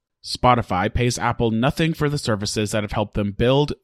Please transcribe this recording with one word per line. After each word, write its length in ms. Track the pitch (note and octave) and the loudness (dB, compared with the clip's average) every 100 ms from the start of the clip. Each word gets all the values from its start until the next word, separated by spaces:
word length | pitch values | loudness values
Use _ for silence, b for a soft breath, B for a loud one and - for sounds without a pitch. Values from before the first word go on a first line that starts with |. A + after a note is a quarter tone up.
| _ _ | _ _
Spotify 720 | - - B2+ A#2+ - F#2 G#2+ | -12 0 4 4 2 0 0
pays 240 | - B2 - | 0 -2 0
Apple 320 | A#2+ - A#2 | -4 0 0
nothing 440 | A2 C3 - D#3+ | 2 0 0 -2
for 160 | E3 D3 | 0 -2
the 80 | D3 | -2
services 540 | - G#2 G#2 A2 G#2 | -2 -2 -2 -2 -2
that 120 | A2 | -2
have 80 | G2+ | -2
helped 240 | A#2 G#2 A2 | -4 -4 -2
them 160 | G2+ | -4
build, 420 | G2 A#2+ C#3 D3 - | 0 2 4 2 -2